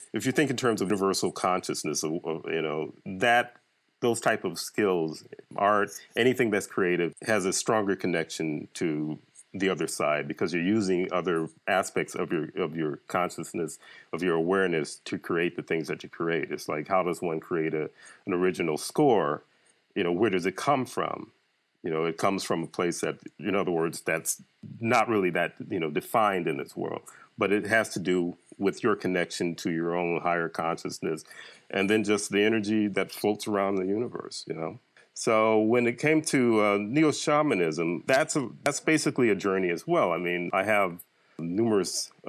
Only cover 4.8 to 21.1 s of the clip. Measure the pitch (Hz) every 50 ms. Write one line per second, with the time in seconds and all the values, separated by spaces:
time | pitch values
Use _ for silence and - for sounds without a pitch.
4.8 | 107 98 92 87 80 78 78 - - - - - - - - - 101 101 107 101
5.8 | 101 101 - - - - - 110 117 127 120 - 123 110 104 98 - - - 107
6.8 | 95 87 90 85 85 82 - - - 113 110 101 92 95 87 - - - 117 110
7.8 | 101 101 95 - - 92 85 85 78 - - - 82 78 76 76 - - - -
8.8 | 95 82 76 76 76 76 76 - - _ _ - - _ - 95 98 95 90 78
9.8 | 82 80 - - 85 76 76 73 71 71 - - 104 82 85 87 82 95 107 113
10.8 | 101 92 92 87 90 82 85 90 85 92 87 80 80 78 - _ _ - 98 95
11.8 | 95 - - 92 80 - - 92 90 - 92 78 76 - - - 92 76 73 82
12.8 | 78 76 71 - _ - - 92 90 87 - - 85 - - 87 82 78 - -
13.8 | - - - - - _ - 80 90 90 82 82 82 87 95 98 95 90 82 80
14.8 | 73 - - - - - 104 92 - - 90 82 87 85 - - 76 - 85 82
15.8 | 73 73 78 76 - - - - 85 82 82 80 - - 76 - - - 80 78
16.8 | 73 - 98 92 87 87 82 - 92 85 80 80 - - 90 82 78 80 76 78
17.8 | 76 73 - - - - - - - 101 92 87 92 92 85 95 87 80 76 76
18.8 | - - - - 151 139 113 95 78 73 76 - - _ _ _ _ _ _ _
19.8 | _ _ - 104 90 85 87 90 117 110 92 90 85 95 - - - 139 143 131
20.8 | 123 - - 95 85 -